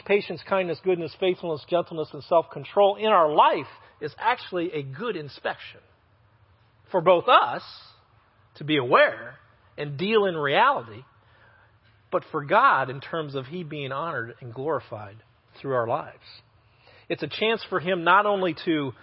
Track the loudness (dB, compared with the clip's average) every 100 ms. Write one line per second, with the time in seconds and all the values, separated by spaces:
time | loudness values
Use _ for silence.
0 | 0 0 0 -10 -4 -2 -2 -2 -2 -2
1 | -4 -2 -2 -2 -4 -8 -2 -2 -2 -6
2 | -8 -10 0 2 2 -6 -4 4 4 4
3 | 4 4 6 6 4 4 -4 -14 -20 _
4 | -12 -6 -4 -4 -4 -6 -4 -6 -8 -8
5 | -8 -8 -12 -10 -8 -8 -14 -20 _ _
6 | _ _ _ _ _ _ _ _ _ 2
7 | 4 4 6 4 4 -2 -12 -20 -20 _
8 | _ _ _ _ _ -12 0 0 4 4
9 | 4 2 -12 -20 _ _ _ -12 -10 -6
10 | 0 2 2 0 0 2 2 0 -6 -16
11 | -20 _ _ _ _ _ _ _ _ _
12 | _ -4 -4 -6 0 4 4 2 0 -6
13 | -10 -8 -6 -8 -8 -10 -10 -10 -8 -8
14 | -6 -8 -10 -12 -16 -10 -6 -6 -6 -14
15 | -14 -20 _ _ _ -12 -4 -2 0 -4
16 | -6 -16 -20 -20 _ _ _ _ _ -20
17 | -10 -6 -6 -2 -2 -2 -4 -4 -2 0
18 | 4 4 4 0 -2 -2 -2 -2 -2 -8